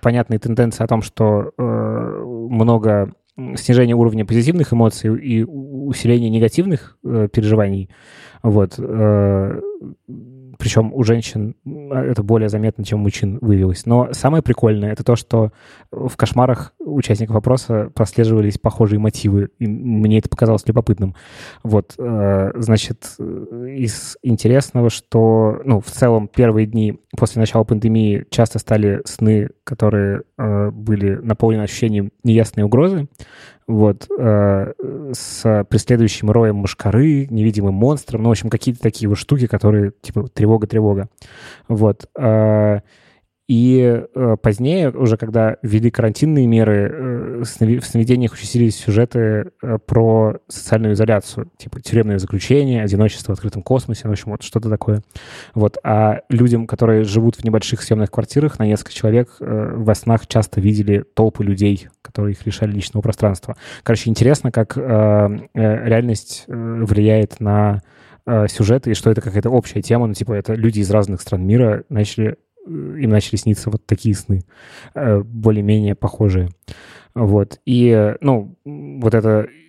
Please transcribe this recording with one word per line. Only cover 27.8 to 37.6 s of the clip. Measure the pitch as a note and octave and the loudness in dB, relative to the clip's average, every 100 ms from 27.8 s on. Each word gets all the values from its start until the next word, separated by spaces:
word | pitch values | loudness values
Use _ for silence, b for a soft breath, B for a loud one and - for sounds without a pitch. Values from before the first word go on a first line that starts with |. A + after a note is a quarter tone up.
| A2 A2 G#2+ G2+ - | 2 2 2 0 -2
часто | - A2+ A2+ | 0 0 -2
стали | - A2 G#2 G2 | -2 0 2 -2
сны, | - - A2 G#2+ G#2+ - | -6 0 2 2 0 -8
которые, | - A#2+ G#2+ G#2 G2+ G2 - - | -14 -2 2 2 0 -2 -8 -6
э, | G#2+ G2+ G#2 | -2 -2 -2
были | A2 G#2+ G#2 G2 F#2+ | -4 -2 0 0 -2
наполнены | A2+ G#2 A2+ A2 | -2 0 2 0
ощущением | G#2 - A#2 G#2 G2 - | -4 -2 -2 0 -4 -2
неясной | A#2+ A2+ A2 - | 2 4 2 0
угрозы. | G#2 A#2+ F3 F#3+ C#3+ - B B B B - | 2 2 2 0 -6 -12 B B B B -4
Вот, | A2 G#2 F#2+ - E3 | 2 2 2 -6 -2
э, | A#2+ G#2 G2+ G2 - - - C3+ C#3+ | 2 2 2 0 -2 -8 -10 -10 -10
с | A#2+ - - A#2 G#2+ G2+ | -12 -12 -4 0 0 0
преследующим | G#2+ - B2 A2+ - G#2+ | -2 2 2 2 0 0
роем | A#2 A2+ G#2 | 2 2 0
мошкары, | G2 - G#2+ G#2+ D#3 C#3+ C#3 | -4 -4 0 2 2 2 -2
невидимым | A2+ A2 G#2 | 0 0 0